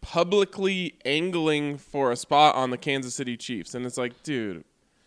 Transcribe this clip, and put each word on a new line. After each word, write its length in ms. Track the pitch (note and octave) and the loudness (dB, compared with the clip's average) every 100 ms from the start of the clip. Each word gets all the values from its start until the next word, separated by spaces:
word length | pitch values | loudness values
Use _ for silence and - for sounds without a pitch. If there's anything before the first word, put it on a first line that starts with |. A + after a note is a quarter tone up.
publicly 960 | - E3+ F3 G3+ F#3+ G3+ G3 F#3+ F3 - B2+ | -4 0 2 2 2 0 0 0 -4 -4 -2
angling 720 | D3+ F3+ F3 D#3 D3+ D3 C#3+ | 0 0 0 0 0 -2 -6
for 340 | - C#3+ C3 | -8 -2 0
a 40 | A#2+ | 0
spot 400 | - D3 D3+ C3 | 2 6 6 6
on 160 | C3 | 0
the 80 | B2 | -2
Kansas 340 | D3+ C3+ B2+ | -2 -2 -4
City 240 | B2 B2+ A#2+ | -6 -6 -6
Chiefs. 380 | - A#2 - B2 | -6 -8 -8 -8
And 100 | B2 | -6
it's 120 | C3 | -4
like, 260 | B2 - | -6 -6
"Dude, 400 | - C3+ G#2+ E2+ - _ _ _ | -6 -4 -4 -6 -14 _ _ _